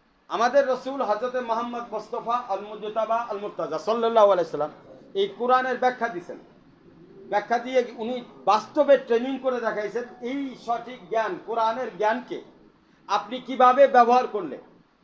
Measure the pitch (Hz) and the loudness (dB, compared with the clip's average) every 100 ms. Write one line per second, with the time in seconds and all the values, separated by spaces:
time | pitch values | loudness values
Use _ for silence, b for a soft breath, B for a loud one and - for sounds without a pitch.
0 | _ _ _ 175 240 277 262 254 262 277 | _ _ _ -2 2 4 2 0 -4 -6
1 | 214 208 247 254 240 226 240 240 233 214 | -2 -2 -2 -6 -4 -4 -4 -8 -10 -10
2 | - 233 202 240 - 190 208 214 214 220 | -8 -8 -4 -4 -2 -8 -8 -12 -8 -6
3 | 214 226 233 202 202 175 160 151 202 233 | -2 -2 -4 -8 -8 -8 -6 -6 -2 0
4 | 226 233 202 185 165 151 151 - - - | 2 6 6 6 0 -2 -4 -6 -20 -20
5 | - 196 196 - 233 254 254 247 254 247 | -10 -4 -4 -2 2 2 2 0 0 0
6 | 233 175 - - - _ _ _ - - | -6 -8 -12 -16 -18 _ _ _ -20 -20
7 | - - - 202 - 240 247 262 233 240 | -20 -20 -6 -6 -2 -4 0 0 -2 -6
8 | 226 254 240 - - 208 - 302 277 269 | -8 -8 -10 -6 0 0 0 0 6 6
9 | - 226 262 262 262 247 226 190 208 214 | 4 0 0 -4 -4 -2 -2 -4 -4 -6
10 | 240 - 240 277 269 220 220 233 240 254 | -10 -10 -8 -6 -8 -10 -6 -6 -6 -16
11 | 175 220 214 175 185 226 226 240 233 175 | -6 -2 -2 -6 -6 -2 -2 -2 -8 -2
12 | 208 240 - 139 - _ _ _ b b | -2 -2 -6 -12 -14 _ _ _ b b
13 | - 208 208 247 - 254 247 254 269 240 | -4 -4 -4 -10 -8 4 6 8 8 8
14 | 233 247 240 208 160 113 - _ _ _ | 6 4 2 -4 -6 -10 -16 _ _ _